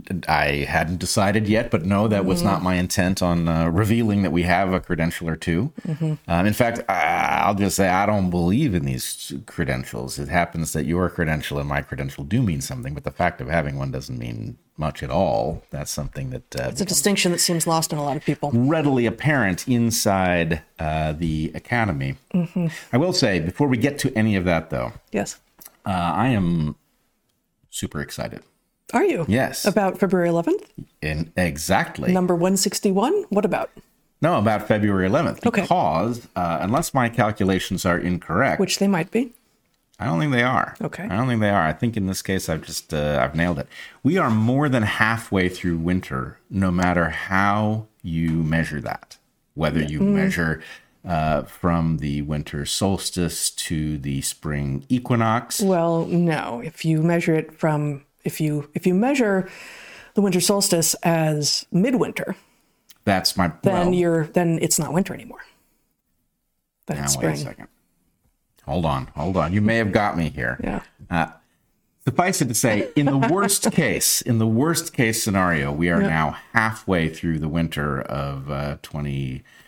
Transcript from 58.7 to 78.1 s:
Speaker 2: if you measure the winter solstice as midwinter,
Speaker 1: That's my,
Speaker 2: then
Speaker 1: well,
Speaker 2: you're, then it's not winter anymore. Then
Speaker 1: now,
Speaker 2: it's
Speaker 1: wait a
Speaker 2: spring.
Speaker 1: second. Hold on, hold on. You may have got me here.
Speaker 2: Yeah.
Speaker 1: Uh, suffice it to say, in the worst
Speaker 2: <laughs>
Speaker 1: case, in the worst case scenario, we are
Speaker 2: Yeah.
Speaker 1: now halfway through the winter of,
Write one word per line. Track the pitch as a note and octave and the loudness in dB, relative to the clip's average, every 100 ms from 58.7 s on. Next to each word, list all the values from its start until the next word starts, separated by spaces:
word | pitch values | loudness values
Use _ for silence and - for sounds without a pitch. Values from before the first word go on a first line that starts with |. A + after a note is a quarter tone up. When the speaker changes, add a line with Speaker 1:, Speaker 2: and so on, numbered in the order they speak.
Speaker 2:
if | - F#3 | -2 2
you | |
measure | F#3 B3 C#4 G#3+ F#3+ F3+ - - - - - - | 2 4 2 2 2 -2 -8 -20 -20 -20 -20 -6
the | - | 0
winter | G3+ F3 | 2 2
solstice | F3 G3+ G3 E3+ D#3+ - | 2 2 2 2 0 0
as | F3 E3 D#3 D3+ C#3+ - - | 2 2 2 0 0 -2 -2
midwinter, | F3 A#3 B3 D3+ - - F#3+ _ _ _ _ _ _ | 0 2 2 0 -2 -8 -8 _ _ _ _ _ _
Speaker 1:
That's | - F#2+ - - | 0 2 2 0
my, | F2 - | 0 0
Speaker 2:
then | G2 | 0
Speaker 1:
well, | F3 F3 | 2 2
Speaker 2:
you're, | F3+ F3 E3 D#3 | 2 2 2 0
then | F3+ F3 E3 | 0 2 2
it's | D#3+ - | 0 0
not | C#3+ | 0
winter | D#3 G#3 | 0 -2
anymore. | - - - - _ _ _ _ _ _ _ _ _ _ _ _ _ - | -6 -14 -20 -20 _ _ _ _ _ _ _ _ _ _ _ _ _ -8
Then | C#3+ | -6
Speaker 1:
now, | |
Speaker 2:
it's | C#3 C3+ | -4 -2
Speaker 1:
wait | D#3+ | -2
a | D3 | -2
Speaker 2:
spring. | C#3+ | -6
Speaker 1:
second. | - - _ _ _ _ _ _ _ _ _ - | -12 -18 _ _ _ _ _ _ _ _ _ -4
Hold | D3 D#2 | -2 0
on, | C2+ B1+ | -2 -4
hold | D2 E2+ F#2 | -6 -2 0
on. | D#2 | 2
You | G2+ | 2
may | G#2 A2+ | 2 2
have | G#2 | 2
got | G#2+ G#2 F2 | 2 2 0
me | D#2 | -2
here. | C2+ A#1+ B1 | -2 -4 -4
Speaker 2:
Yeah. | - - - _ G2 | -4 -6 -8 _ -4
Speaker 1:
Uh, | F2 D#2+ - _ _ _ _ _ _ - | -2 -2 -4 _ _ _ _ _ _ -2
suffice | - F3+ F#3 | 2 2 2
it | C3 | 0
to | |
say, | A#2 B2 G#2 - D3 | 0 2 0 0 0
in | C#3+ | 2
the | C#3 | 4
worst | B2+ F#3 G3+ - G3 | 2 2 2 0 0
Speaker 2:
<laughs> | |
Speaker 1:
case, | F#3 B2+ D2 - - | 2 2 2 0 0
in | B2+ A2+ | 0 2
the | A2+ | 4
worst | A2 D#3 D#3+ - | 4 2 0 -2
case | - A2+ A2+ | 0 2 2
scenario, | A2+ F#2+ F2+ D#2+ C#2 | 0 2 2 2 0
we | D2 F2 | 0 2
are | E2+ | 2
Speaker 2:
Yeah. | - | 2
Speaker 1:
now | D#2+ D2+ - - | 2 0 -4 -6
halfway | A2+ A2 A2+ - F2+ D#2+ | -4 -4 -4 -2 -2 -2
through | - E2+ D#2 | -4 -4 -4
the | D#2 | -2
winter | E2 D#2+ - D2 C2+ | -2 -4 -4 -4 -4
of, | - | -6